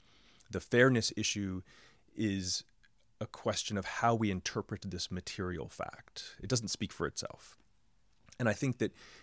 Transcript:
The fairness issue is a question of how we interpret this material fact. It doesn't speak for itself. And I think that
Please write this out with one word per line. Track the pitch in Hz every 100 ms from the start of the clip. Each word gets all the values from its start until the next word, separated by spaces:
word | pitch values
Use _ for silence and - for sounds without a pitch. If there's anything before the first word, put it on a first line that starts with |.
| - - - - -
The | 92
fairness | - 120 131 120 - -
issue | 110 104 98 92 - - - _ _ -
is | 110 98 90 - - _ - _ _ _
a | 107
question | - 113 104 - 101
of | -
how | - 117
we | 117 107
interpret | 92 - 113 - 104 101
this | 90 -
material | 92 - - 90 85 64
fact. | - - - - - - -
It | 110
doesn't | 127 107
speak | - 104
for | - 76
itself. | - - - - - _ _ _ _ _ _ - -
And | 117
I |
think | 104 139 123
that | 107 - - -